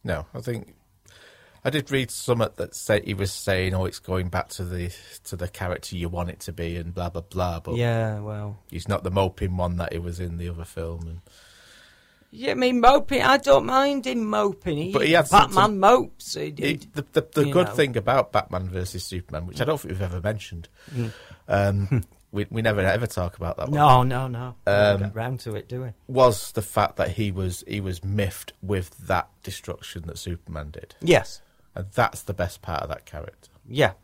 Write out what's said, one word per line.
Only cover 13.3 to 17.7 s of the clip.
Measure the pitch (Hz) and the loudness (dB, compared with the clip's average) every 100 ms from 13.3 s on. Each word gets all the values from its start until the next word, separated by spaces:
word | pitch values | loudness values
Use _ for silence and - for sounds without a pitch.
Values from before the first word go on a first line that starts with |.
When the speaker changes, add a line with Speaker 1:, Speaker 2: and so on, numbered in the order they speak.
| 277 | 4
Speaker 2:
don't | 277 277 226 | 6 6 6
mind | 262 277 277 254 | 2 2 0 -2
him | 240 | -2
moping. | 214 214 208 190 185 147 | 0 2 0 -2 -4 -2
He, | 170 | 0
Speaker 1:
But | 196 151 | 2 4
he | |
had | 165 143 | 4 8
Speaker 2:
Batman | 196 - | 6 6
Speaker 1:
something | 185 208 202 | 6 4 6
Speaker 2:
mopes. | 196 247 - - - | 6 6 4 -8 -10
He, | 156 151 147 | -8 -6 -2
Speaker 1:
he, | 139 | -2
Speaker 2:
he, | 151 | -2
Speaker 1:
the, | - 147 139 | -6 -8 0
the, | 170 - | 0 0
the | - 143 | 0 4
Speaker 2:
you | |
Speaker 1:
good | 170 | 4
Speaker 2:
know. | 175 | 2